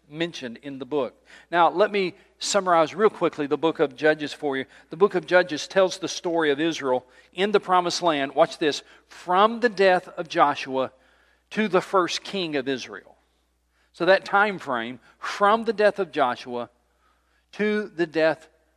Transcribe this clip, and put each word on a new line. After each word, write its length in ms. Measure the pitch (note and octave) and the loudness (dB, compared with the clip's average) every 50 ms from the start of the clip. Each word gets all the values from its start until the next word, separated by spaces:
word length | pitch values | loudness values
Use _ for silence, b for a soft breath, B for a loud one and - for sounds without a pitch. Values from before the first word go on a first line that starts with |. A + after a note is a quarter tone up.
| _ _ | _ _
mentioned 500 | D3 D#3+ E3+ F3 E3 - C3 A#2+ A#2 - | -6 -6 -6 -6 -6 -10 -12 -12 -12 -12
in 160 | - C#3+ C#3 C3 | -14 -14 -12 -12
the 80 | C3+ | -10
book. 300 | B2 D3 D3 B2 G2+ - _ B B B B B B | -6 -4 -4 -4 -4 -8 _ B B B B B B
Now, 180 | E3 F3 E3+ D3+ | 0 2 2 2
let 220 | D3 F3 G#3+ G3+ | 4 2 0 0
me 220 | G#3 G3+ F#3+ E3+ - b b b b b | 0 -2 -4 -4 -6 b b b b b
summarize 560 | - - - G3+ F#3 F#3 E3+ E3 D#3 C3 C3 | -8 -2 -2 0 2 4 4 4 4 2 0
real 160 | F3 A3 G3+ | 2 0 0
quickly 380 | - - F3 D3+ - - D3 C3+ | 2 2 -2 -2 -2 -2 -4 -2
the 100 | D3 C#3 | -2 0
book 220 | D#3 E3 D3 - | 0 -2 2 2
of 160 | D3+ C3+ B2+ | 0 -2 -2
Judges 360 | B2 D3+ D3+ D#3 D#3 D3 C3+ | 0 2 2 2 2 -2 -10
for 240 | - - D3+ C#3+ C3+ | -10 -6 -6 -4 -4
you. 100 | C3 B2+ b b b b b | -4 -6 b b b b b
The 80 | D#3+ D#3+ | 0 2
book 180 | G3 G3+ - | 2 2 2
of 100 | F3+ D#3 | -2 -2
Judges 420 | - F3 F#3 F3+ F3 D3+ C#3 - - | 2 4 4 4 2 -4 -8 -8 -2
tells 300 | - F#3+ F#3+ F3+ - - | 2 2 2 2 0 -6
the 100 | E3+ C#3 | -8 -8
story 440 | - - - F3+ E3 E3 D#3+ D3 | -8 -6 -6 -4 -2 0 0 0
of 80 | C#3 C3+ | 0 0
Israel 460 | D#3+ E3+ D#3 C#3 C#3 C3 B2+ B2+ - b b b b b b | 0 -2 -2 -4 -2 -2 -2 -2 -4 b b b b b b
in 180 | F3 G3 G#3 | -4 -4 0
the 80 | G#3 G3 | 0 -2
promised 420 | - F#3 F#3 F3+ F3 E3+ - - | 0 2 2 2 2 0 -4 -2
land. 340 | F3 E3+ D3+ C#3+ C3+ C#3 - | 0 0 0 0 -2 -2 2
Watch 220 | D3 E3 D#3+ - - | 2 2 2 2 -2
this. 260 | E3+ D3 C3 - b b b b b b | -2 -2 -2 -2 b b b b b b
From 540 | - - - E3+ F3+ F#3+ G#3 A3 A#3 A3+ | -20 -16 -4 0 2 4 4 4 2 0
the 80 | A#3 A#3+ | -4 -4
death 380 | F#3+ E3+ G3 F#3+ F3+ F3 F3+ F3+ | 0 2 2 4 4 2 -2 -6
of 200 | - - E3+ D3+ | -14 -14 -12 -6
Joshua 640 | - E3+ D#3 C#3+ C#3+ - - C#3 C3 C3 C3 B2 _ b b b b b b b b b b b | 2 2 2 2 2 -2 -6 -6 -4 -4 -4 -4 _ b b b b b b b b b b b
to 160 | - G3+ A3 G3+ | -4 -4 -4 0
the 140 | E3 F3+ | 0 -2
first 420 | - - - F#3+ F3 D#3+ - - - | -2 2 0 0 0 0 -4 -8 -10
king 320 | - G3 G3 F3 D#3+ D3 | -8 -8 -6 -6 -4 -4
of 120 | C#3 B2 C3+ | -4 -4 -4
Israel. 480 | C3+ A#2+ - A#2 G#2 F2+ - - _ _ _ _ _ _ _ _ _ _ _ _ _ _ _ _ _ | -6 -6 -8 -14 -16 -18 -20 -20 _ _ _ _ _ _ _ _ _ _ _ _ _ _ _ _ _
So 120 | - E3+ | -4 2
that 200 | F3+ G3 F3+ - | 4 4 4 2
time 340 | - G3 G3+ G#3 G#3+ F#3+ D#3+ | 0 2 2 2 2 -2 -6
frame, 400 | - C#3+ B2+ A#2 A2+ A#2+ B2+ - b b b b | -6 -4 -4 -4 -4 -6 -10 -14 b b b b
from 460 | - - - - G3+ G3+ A3 A3+ A3+ | -12 -10 -2 2 4 4 4 4 2
the 100 | A3+ G#3+ | -2 -2
death 260 | F#3+ G#3+ G3+ - G3+ | 2 2 2 2 0
of 120 | F#3+ D3+ | -6 -4
Joshua 580 | - D3+ C3+ B2 A#2+ - - B2+ A#2+ A#2+ A#2+ - _ _ _ _ _ _ _ _ _ _ _ _ _ _ _ _ - | 0 0 0 0 -2 -6 -8 -10 -8 -10 -10 -10 _ _ _ _ _ _ _ _ _ _ _ _ _ _ _ _ -6
to 360 | - G#3 G#3+ G#3+ G#3+ G#3 - - | -4 -2 -2 0 -2 -4 -6 -4
the 100 | D#3 E3+ | -4 -4
death, 420 | D#3+ D3+ D#3+ D#3 D#3+ D3 - - _ _ _ _ _ _ | -2 0 2 2 2 0 -2 -8 _ _ _ _ _ _